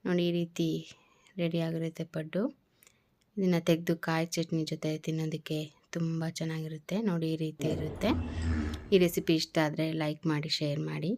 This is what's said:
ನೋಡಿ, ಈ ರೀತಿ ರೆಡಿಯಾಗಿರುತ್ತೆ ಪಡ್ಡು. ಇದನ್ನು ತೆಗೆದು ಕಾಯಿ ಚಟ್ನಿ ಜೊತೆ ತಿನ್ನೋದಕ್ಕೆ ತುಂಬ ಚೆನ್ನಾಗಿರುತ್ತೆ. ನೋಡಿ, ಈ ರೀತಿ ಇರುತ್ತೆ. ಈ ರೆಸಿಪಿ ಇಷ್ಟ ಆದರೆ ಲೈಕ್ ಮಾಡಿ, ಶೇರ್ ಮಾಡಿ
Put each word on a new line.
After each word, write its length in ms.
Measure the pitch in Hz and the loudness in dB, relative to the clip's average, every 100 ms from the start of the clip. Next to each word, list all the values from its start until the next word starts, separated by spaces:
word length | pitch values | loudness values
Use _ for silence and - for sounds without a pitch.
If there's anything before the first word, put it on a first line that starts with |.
| 185 | 2
ನೋಡಿ, 180 | 180 175 | 2 4
ಈ 40 | |
ರೀತಿ 360 | 175 170 - 165 160 160 - _ _ - 185 | 2 -2 0 0 0 -6 -20 _ _ -16 -4
ರೆಡಿಯಾಗಿರುತ್ತೆ 680 | 170 170 165 165 165 165 165 | 0 0 0 -2 -4 -4 -6
ಪಡ್ಡು. 280 | 160 160 175 254 - _ _ - _ _ _ _ - | -6 -4 -2 -2 -6 _ _ -20 _ _ _ _ 0
ಇದನ್ನು 240 | 185 170 165 | 4 4 4
ತೆಗೆದು 260 | 165 170 165 | 2 2 -2
ಕಾಯಿ 300 | - 160 170 | 0 0 0
ಚಟ್ನಿ 380 | - 165 165 | -2 -2 -2
ಜೊತೆ 260 | 156 156 156 156 | -2 -2 -2 -2
ತಿನ್ನೋದಕ್ಕೆ 640 | - 160 160 160 - 156 151 - _ | -2 -2 -2 -4 -4 -4 -4 -12 _
ತುಂಬ 340 | 175 165 165 165 165 | -2 -2 0 -2 -4
ಚೆನ್ನಾಗಿರುತ್ತೆ. 580 | 160 160 156 156 - 190 | -4 -4 -6 -10 -4 -2
ನೋಡಿ, 260 | 226 170 160 | 0 0 0
ಈ 20 | 160 | 0
ರೀತಿ 300 | 156 151 156 | -2 -2 -2
ಇರುತ್ತೆ. 420 | 151 151 - 208 - - - 82 78 76 - - | 0 -4 0 0 2 -2 -2 0 0 -2 -6 4
ಈ 60 | 190 | 4
ರೆಸಿಪಿ 360 | 175 175 170 | 6 2 2
ಇಷ್ಟ 240 | 160 - 165 | 2 2 0
ಆದರೆ 280 | 151 160 160 | 0 0 -2
ಲೈಕ್ 300 | 160 151 156 165 | 0 -2 0 0
ಮಾಡಿ, 220 | 151 151 | 0 0
ಶೇರ್ 320 | - 151 147 | -2 0 -2
ಮಾಡಿ 300 | 156 151 151 | -4 -2 -2